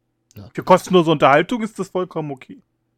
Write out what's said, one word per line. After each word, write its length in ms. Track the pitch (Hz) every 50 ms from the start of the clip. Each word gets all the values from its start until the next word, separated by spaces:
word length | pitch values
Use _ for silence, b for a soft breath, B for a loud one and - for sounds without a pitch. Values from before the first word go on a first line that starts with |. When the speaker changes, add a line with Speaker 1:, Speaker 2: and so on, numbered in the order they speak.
| _ _ _ _ _ _ _
Speaker 1:
Ja. 140 | 104 98 - _
Speaker 2:
Für 80 | -
kostenlose 480 | - - 185 175 - - 180 180 160 165
Unterhaltung 520 | 160 139 147 131 139 156 170 - 254 214
ist 160 | 220 208 - -
das 120 | 185 -
vollkommen 400 | - 185 180 175 - 165 151 147
okay. 320 | 139 - - - - 240 _ _ _ _ _ _ _